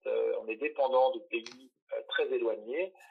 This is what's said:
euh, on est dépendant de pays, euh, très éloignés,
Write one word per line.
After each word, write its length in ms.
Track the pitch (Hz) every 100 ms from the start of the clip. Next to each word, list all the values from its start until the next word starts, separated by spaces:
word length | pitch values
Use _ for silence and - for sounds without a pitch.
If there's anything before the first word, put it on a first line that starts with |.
| 110
euh, 280 | 113 113 113
on 80 | 110
est 80 | 110
dépendant 540 | 151 - 131 131 131
de 80 | 120 -
pays, 400 | 175 - 127 135 _ -
euh, 100 | 110 -
très 180 | - 139
éloignés, 600 | 127 113 107 110 151 190 - -